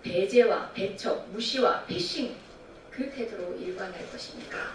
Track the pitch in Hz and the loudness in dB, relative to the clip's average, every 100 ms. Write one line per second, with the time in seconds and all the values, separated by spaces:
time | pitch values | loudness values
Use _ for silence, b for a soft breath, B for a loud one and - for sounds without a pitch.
0 | - 175 196 247 226 202 - - 196 - | 2 2 6 8 8 6 0 -2 -2 -2
1 | 226 - - 196 240 269 240 - - 359 | -2 -2 -2 -4 -2 4 4 4 0 -4
2 | 349 320 240 - - - - - - - | -2 -2 -4 -6 -14 -18 -18 -18 -16 -6
3 | 277 269 226 202 180 180 180 185 190 185 | -6 -4 -6 -4 -6 -6 -6 -6 -6 -8
4 | - - - - - - - | -10 -10 -12 -12 -8 -6 -6